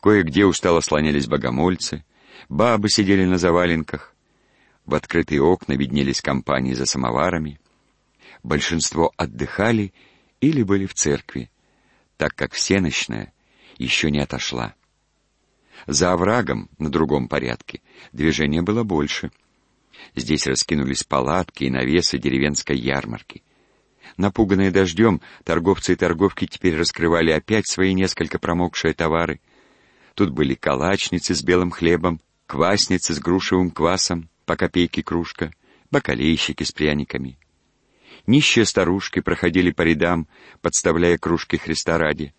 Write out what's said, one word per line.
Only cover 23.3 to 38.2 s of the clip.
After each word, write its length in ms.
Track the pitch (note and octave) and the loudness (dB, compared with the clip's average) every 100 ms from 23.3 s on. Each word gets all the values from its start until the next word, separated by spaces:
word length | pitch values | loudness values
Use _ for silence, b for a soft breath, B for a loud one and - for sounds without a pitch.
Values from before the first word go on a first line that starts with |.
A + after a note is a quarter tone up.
| - _ b b b b b b b | -20 _ b b b b b b b
Напуганные 540 | G2 G2 G#2+ F#2+ G2 | -2 2 2 4 4
дождём, 500 | F#2 F#2+ E2 A2+ F2 B B | 4 2 4 4 2 B B
торговцы 500 | - E2 E2+ F#2+ - | -2 0 2 0 0
и 20 | F2+ | 0
торговки 500 | F2 E2 F#2+ - F#2+ | 0 2 0 0 -8
теперь 300 | - F#2 D#2+ | -2 0 0
раскрывали 560 | E2 - E2+ E2 E2 | -2 0 0 2 4
опять 360 | D#2 - G#2+ G2+ | 2 0 -2 -2
свои 260 | - F#2+ | 0 0
несколько 460 | F#2+ F#2+ - E2 - | 2 0 -2 -6 -4
промокшие 540 | - E2+ F2 - D#2+ | -2 0 -2 -2 -2
товары. 460 | D#2 E2 D#2+ E2+ D2 b b b b b b b - | 0 0 0 0 -4 b b b b b b b -2
Тут 160 | G2 | 0
были 240 | C2 C#2+ C2+ | 2 0 0
калачницы 800 | - C2+ D#2+ G2 - F2+ - F2 | 0 0 0 0 -2 -4 -2 -4
с 80 | |
белым 280 | C2+ F2+ F2+ | 2 2 2
хлебом, 500 | E2 E2 E2+ F2 E2 _ _ _ | 0 2 2 2 -4 _ _ _
квасницы 680 | C2+ E2 G2+ - F#2 - | 0 2 2 0 0 -2
с 60 | D#2 | -4
грушевым 520 | C#2+ F#2 - F#2 F2+ | 0 0 2 2 0
квасом, 580 | D#2+ D#2 F#2 - F2 E2 _ - | 0 0 0 -2 -4 -8 _ -6
по 100 | E2 | -2
копейке 480 | F2 F2+ F2 - | 0 0 0 -2
кружка, 480 | D#2 E2+ E2+ - D#2+ - b b b | -4 -4 -4 -6 -10 -10 b b b
бакалейщики 760 | C#3+ - B1+ C#2+ E2 - - | -2 0 0 2 2 -2 -4
с 80 | D#2+ | -8
пряниками. 680 | - D2+ D2 C#2+ C#2 C2 C2 _ _ _ _ b b b b | -2 0 0 -4 -8 -10 -14 _ _ _ _ b b b b